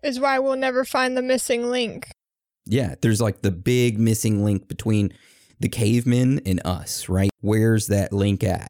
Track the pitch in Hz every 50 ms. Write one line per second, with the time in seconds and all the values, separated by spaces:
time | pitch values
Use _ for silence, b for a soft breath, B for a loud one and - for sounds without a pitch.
0 | - 294 254 247 269 277 269 262 269 269 269 262 262 262 254 254 262 - - 254
1 | 254 254 254 254 247 254 262 254 - - 254 233 240 240 247 254 240 214 - 254
2 | - - - _ _ _ _ _ _ _ _ _ _ - 104 131 127 92 67 -
3 | - 117 110 104 117 107 98 - - 101 92 85 92 120 123 123 123 123 110 104
4 | 113 113 110 107 - 117 107 101 101 104 101 95 - _ - - - - 110 107
5 | 101 95 b b b b b b b b b b - - - - 117 104 117 120
6 | 117 131 120 123 127 127 135 143 - 95 95 87 - 85 90 80 - - - -
7 | - - 90 92 98 101 - _ - 101 107 110 110 113 113 110 101 - 104 101
8 | 98 - 101 101 98 101 101 92 - 95 90 - - -